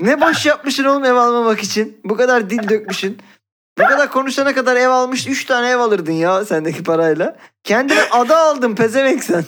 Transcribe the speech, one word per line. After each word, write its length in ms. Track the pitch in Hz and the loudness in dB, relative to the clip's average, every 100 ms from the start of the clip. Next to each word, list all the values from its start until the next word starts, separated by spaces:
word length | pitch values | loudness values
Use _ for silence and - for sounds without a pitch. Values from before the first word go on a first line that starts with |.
Ne 200 | 196 285 | 0 2
boş 260 | 320 - 302 | 2 2 0
yapmışsın 380 | 294 277 277 | 0 -2 -2
oğlum 200 | 269 277 | 0 2
ev 100 | 262 | 2
almamak 460 | 247 240 240 226 214 | 2 2 2 0 -2
için. 380 | 196 208 214 - | -2 -4 -4 -6
Bu 120 | 190 208 | -4 0
kadar 340 | 254 247 190 | 2 2 0
dil 180 | 233 208 | -4 -2
dökmüşsün. 500 | 214 208 190 196 233 - _ _ _ _ - | -2 -4 -8 -8 -8 -18 _ _ _ _ 0
Bu 40 | |
kadar 260 | - 277 285 | 2 2 0
konuşana 440 | 262 269 269 277 | -2 -2 -2 -2
kadar 220 | 262 254 247 | 0 0 2
ev 120 | 254 | 2
almış, 380 | 254 254 262 - | 2 0 -4 -6
üç 160 | 269 | -6
tane 260 | - 254 240 | -2 -2 0
ev 80 | 247 | 0
alırdın 340 | 233 196 160 | 0 0 -2
ya 320 | 160 170 190 | -2 0 0
sendeki 380 | 208 160 160 165 | -2 -4 -4 -6
parayla. 540 | 170 165 165 151 254 - - _ | -2 0 2 0 -2 -6 -18 _
Kendine 380 | - 226 277 403 - | -2 0 2 0 2
ada 280 | 240 240 320 | 2 4 4
aldın 360 | 311 285 240 | 2 2 -2
pezevenk 500 | 208 226 262 269 277 | 0 0 2 0 0
sen. 200 | - 170 | -2 -4